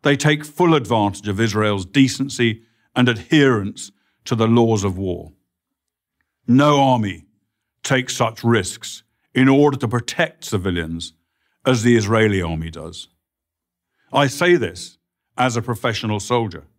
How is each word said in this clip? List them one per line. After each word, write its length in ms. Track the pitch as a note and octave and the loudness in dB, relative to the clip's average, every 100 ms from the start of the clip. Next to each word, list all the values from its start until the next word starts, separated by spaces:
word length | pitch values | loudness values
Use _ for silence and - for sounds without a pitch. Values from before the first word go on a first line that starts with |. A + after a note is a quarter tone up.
They 140 | D3 C#3 | 0 2
take 300 | D3+ D3+ D3+ | 2 0 -4
full 300 | - F3+ D#3 | 0 2 2
advantage 520 | G#2+ A#2 G2+ F#2 G#2 | 2 0 0 -4 -8
of 120 | G2 | -2
Israel's 460 | A2+ G#2+ G#2+ G2+ F2+ | -2 0 -2 -2 -2
decency 760 | C#3+ C3+ C3+ C#3 - A#2+ G#2+ _ _ _ B2 | 2 2 0 -8 -2 -2 -2 _ _ _ 0
and 140 | B2 | 0
adherence 800 | A2 - D#3 C#3 A2+ G2+ - - _ _ _ - | 0 0 4 4 2 -2 -10 -18 _ _ _ -6
to 100 | A#2 | -2
the 120 | A2+ | 2
laws 360 | A#2 A#2 G#2+ | 4 4 0
of 140 | G2 F2+ | -2 -4
war. 360 | G2 E2+ D#2+ _ _ _ _ _ _ _ _ _ _ _ - | -6 -8 -12 _ _ _ _ _ _ _ _ _ _ _ 2
No 340 | B2+ D3 C#3+ | 4 6 4
army 440 | C3+ B2 G#2 E2 _ _ _ _ _ _ | 2 2 -2 -8 _ _ _ _ _ _
takes 320 | - C3 B2+ - | -2 -2 -2 -4
such 280 | A#2+ A2+ | -4 -2
risks 600 | A#2 A#2 F2+ - - - _ _ _ | 0 0 0 -10 -16 -18 _ _ _
in 140 | B2 C3 | 2 4
order 300 | C3+ D3 C3+ | 6 4 2
to 100 | A#2 | -2
protect 560 | A#2+ - - E3 _ | -4 -4 -4 -4 _
civilians 680 | - G2+ F#2 F2 E2 E2 E2 _ _ _ _ _ C3+ | -6 -4 -2 -4 -4 -8 -12 _ _ _ _ _ -2
as 180 | B2+ | 0
the 120 | A#2 A#2 | 4 2
Israeli 460 | G2+ A2+ G#2+ G2 | 2 2 2 0
army 280 | E2+ D#2+ E2 | -2 -6 -8
does. 380 | D#2 D#2+ E2+ - _ _ _ _ _ _ _ _ _ _ | -12 -16 -16 -20 _ _ _ _ _ _ _ _ _ _
I 160 | C3 C#3 | 0 0
say 280 | - F3 F3 | 0 2 2
this 420 | G2 F2+ - _ _ _ _ - | 0 -8 -18 _ _ _ _ -4
as 180 | B2+ A#2 | -2 -2
a 60 | |
professional 580 | A2+ A2 B2 G#2+ A2+ G#2 | -6 -4 -4 -4 -4 -6
soldier. 460 | - B2 A2 D#2 - | -2 -2 -2 -8 -20